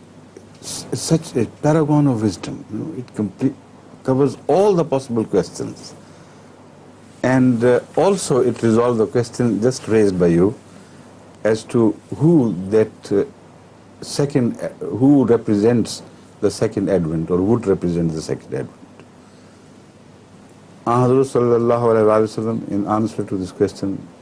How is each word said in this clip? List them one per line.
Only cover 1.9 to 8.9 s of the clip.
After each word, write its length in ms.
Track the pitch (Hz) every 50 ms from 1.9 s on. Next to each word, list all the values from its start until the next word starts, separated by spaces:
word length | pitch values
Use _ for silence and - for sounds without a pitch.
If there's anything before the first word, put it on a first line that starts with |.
| 151 147 147
of 160 | 143 127 110 107
wisdom. 420 | 107 90 - - - - - - -
You 80 | 107 110
know, 200 | - - - -
it 160 | 123 - -
complete, 400 | - 107 98 - - 131 135 - - - - - - - - - - -
covers 320 | - 131 131 143 135 113 - -
all 280 | - 143 175 196 214 196
the 100 | 170 160
possible 400 | - 135 135 127 - 117 113 107
questions. 680 | - - 98 85 - - - 64 57 - - - - - - - - - - - - - - - - - - - - - - - - - - - - - - -
And, 400 | 127 127 131 127 127 123 113 117
uh, 180 | 123 123 117 - - -
also 440 | - 147 190 202 180 - - 143 123
it 220 | 127 123 117 - -
resolved 360 | 113 110 113 117 123